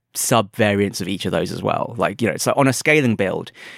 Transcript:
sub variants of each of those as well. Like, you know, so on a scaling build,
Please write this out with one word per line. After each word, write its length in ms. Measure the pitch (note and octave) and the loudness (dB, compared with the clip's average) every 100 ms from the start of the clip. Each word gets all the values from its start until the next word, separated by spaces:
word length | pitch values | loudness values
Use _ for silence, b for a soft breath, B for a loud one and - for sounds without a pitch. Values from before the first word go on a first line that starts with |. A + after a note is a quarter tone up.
| _ | _
sub 400 | - - A#2 G2 - | -8 2 2 2 0
variants 440 | G#2+ G2+ G2+ - | 2 2 0 -2
of 60 | F2+ | -6
each 180 | G2 F#2 | -4 -2
of 60 | |
those 200 | F2 F2+ | -2 -2
as 100 | E2+ | -2
well. 320 | - - - A2+ | -2 -2 -4 -2
Like, 240 | E2+ G#2 | -2 0
you 80 | G#2+ | -2
know, 80 | D#2 | 0
so 160 | - B2 | 0 2
on 120 | C3+ | 2
a 60 | |
scaling 420 | B2 - D3+ B2+ G#2 | 2 2 2 2 0
build, 360 | F#2+ E2+ F2+ B B | 0 -2 -8 B B